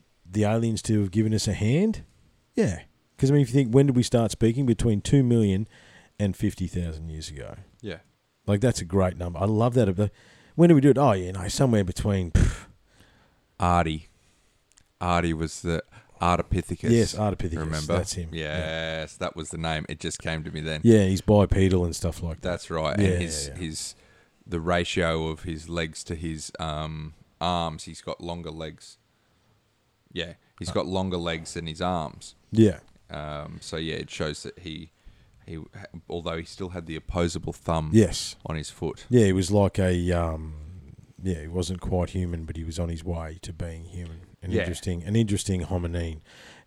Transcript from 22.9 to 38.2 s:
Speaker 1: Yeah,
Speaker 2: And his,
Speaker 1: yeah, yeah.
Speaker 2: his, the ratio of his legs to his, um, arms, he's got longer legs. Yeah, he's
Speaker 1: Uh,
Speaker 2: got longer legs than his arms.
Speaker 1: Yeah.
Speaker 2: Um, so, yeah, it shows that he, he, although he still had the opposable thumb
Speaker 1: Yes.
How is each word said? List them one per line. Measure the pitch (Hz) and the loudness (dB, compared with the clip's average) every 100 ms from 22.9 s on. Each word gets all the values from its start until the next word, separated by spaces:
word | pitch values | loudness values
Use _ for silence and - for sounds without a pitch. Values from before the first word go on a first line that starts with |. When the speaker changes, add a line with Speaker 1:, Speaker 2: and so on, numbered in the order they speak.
| - | 2
Speaker 1:
Yeah, | 98 | 2
Speaker 2:
And | 87 | 2
his, | 85 73 71 | -2 -6 -8
Speaker 1:
yeah, | 69 | -8
yeah. | |
Speaker 2:
his, | 82 78 - - _ _ _ _ - | -8 -8 -12 -14 _ _ _ _ -8
the | 87 | -4
ratio | 82 87 87 95 82 80 80 | 0 0 0 0 0 0 -2
of | 78 | -6
his | 90 78 82 | -8 -10 -6
legs | 85 82 78 - | -6 -6 -8 -10
to | 82 | -8
his, | 82 78 - - | -6 -8 -10 -8
um, | 80 76 78 78 78 - _ - | -6 -6 -6 -8 -12 -16 _ -6
arms, | 87 87 82 78 - | -2 -2 -2 -6 -14
he's | 80 | -14
got | - - | -12 -10
longer | 85 85 82 | -8 -8 -10
legs. | 80 78 - - - _ _ _ _ _ _ _ _ _ _ _ | -10 -12 -14 -20 -20 _ _ _ _ _ _ _ _ _ _ _
Yeah, | 87 82 - _ - | -10 -10 -12 _ -12
he's | 85 | -6
Speaker 1:
Uh, | |
Speaker 2:
got | 104 76 | -4 -2
longer | 95 95 90 | -2 -2 -2
legs | 85 82 80 | -2 -6 -8
than | 85 80 | -10 -8
his | 78 | -4
arms. | 90 87 76 - - - _ | -2 -2 -6 -12 -20 -20 _
Speaker 1:
Yeah. | 110 104 82 - _ - | 6 6 4 -10 _ -14
Speaker 2:
Um, | 76 76 73 78 82 | -10 -8 -10 -10 -14
so, | - 80 | -10 -6
yeah, | 80 78 | -6 -6
it | 73 | -8
shows | - 78 73 | -6 -6 -6
that | - - | -12 -14
he, | 90 78 85 _ - - _ _ - | -14 -14 -16 _ -20 -20 _ _ -14
he, | 80 - - 95 85 - | -14 -14 -18 -18 -18 -10
although | 87 82 82 | -8 -6 -6
he | 82 | -8
still | - 92 | -10 -10
had | 90 82 | -8 -8
the | 78 | -10
opposable | - 87 87 80 - | -4 0 0 -2 -8
thumb | - - 80 78 | -6 -2 -2 4
Speaker 1:
Yes. | 110 92 - | 4 4 0